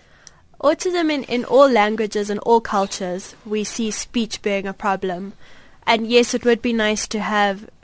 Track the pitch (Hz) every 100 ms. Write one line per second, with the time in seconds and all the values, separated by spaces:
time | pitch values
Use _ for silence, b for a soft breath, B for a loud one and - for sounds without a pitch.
0 | B B B B B _ 277 320 370 349
1 | 320 294 - 240 233 254 277 226 208 220
2 | 214 214 208 202 - 233 226 202 196 -
3 | 185 175 - - 220 214 202 - 220 202
4 | - 240 220 - 208 196 196 190 208 190
5 | 190 175 196 - b b b b - 233
6 | 220 240 240 240 240 233 247 233 214 214
7 | - 214 190 208 202 196 220 -